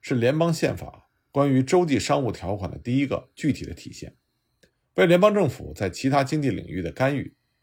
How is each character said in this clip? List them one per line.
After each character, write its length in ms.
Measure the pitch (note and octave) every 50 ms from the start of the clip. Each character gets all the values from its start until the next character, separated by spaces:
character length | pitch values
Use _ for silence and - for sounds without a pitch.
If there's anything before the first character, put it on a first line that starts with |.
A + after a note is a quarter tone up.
是 140 | - - C#3
联 240 | A#2+ A#2 B2 C#3+ D#3
邦 120 | E3+ E3+
宪 220 | D#3+ - E3 - -
法 360 | F2+ - - - - _ _ _ _ _ _
关 180 | - C#3 C#3+ C#3+
于 120 | C3+ C3
州 220 | B2+ C3 F#3 F3+ F3+
际 160 | D#3 C3+ G2+
商 240 | - - C#3+ D3 C3+
务 80 | G#2+
条 240 | F#2 - - F2 G2+
款 140 | G2 F#2+ D#2+
的 80 | - -
第 180 | - A#2+ B2
一 100 | C3+ C#3+
个 240 | - G2+ - - _ _
具 160 | - - D3
体 120 | - - -
的 100 | - E2
体 180 | - - -
现， 240 | - - - - - _ _ _ _ _ _ _ _ _ _ _ _ _ _ _ -
为 120 | - F#3+
联 140 | E3+ F3 F3+
邦 140 | G3 G#3+ G#3
政 140 | G#3 F3+ C3
府 260 | - - - C#2+ D#2
在 160 | - G#2 F#2
其 180 | F2 - - C3+
他 160 | C3+ C#3+ C3+
经 160 | C3+ D#3 D3+
济 100 | C#3+ B2+
领 160 | F#2 C#2+ -
域 140 | - - F#2+
的 100 | E2 E2
干 260 | - - C3 C#3 C#3+
预 200 | B2+ - - - _ _ _ _ _